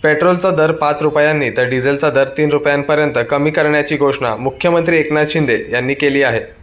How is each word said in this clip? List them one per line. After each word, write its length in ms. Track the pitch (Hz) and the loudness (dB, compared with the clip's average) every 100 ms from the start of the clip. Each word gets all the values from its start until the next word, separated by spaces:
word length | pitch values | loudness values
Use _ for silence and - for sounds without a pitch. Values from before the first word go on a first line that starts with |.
पेट्रोलचा 480 | 151 151 180 180 185 | 2 2 2 2 0
दर 220 | 160 156 | 2 0
पाच 300 | 156 147 147 | 2 -2 0
रुपयांनी 480 | 151 147 147 151 127 | 0 2 2 2 -2
तर 180 | 104 123 | 0 0
डिझेलचा 420 | 127 131 143 156 | 0 0 0 0
दर 140 | 135 | 2
तीन 260 | 135 - 151 | 0 0 0
रुपयांपर्यंत 680 | 147 147 143 143 151 147 120 117 | 2 0 0 0 0 0 -2 -2
कमी 200 | 143 147 | 0 0
करण्याची 460 | 156 151 151 143 147 | 0 0 0 -2 0
घोषणा 400 | 139 135 123 107 | 0 0 -4 -2
मुख्यमंत्री 640 | 131 - 175 170 165 165 | -4 -2 0 0 2 0
एकनाथ 260 | 151 151 151 | 0 0 0
शिंदे 300 | 165 139 110 - | 0 0 0 -2
यांनी 220 | 120 127 | -4 -4
केली 280 | 139 143 139 | 0 0 2
आहे. 180 | 131 113 - - | 0 -2 -6 -18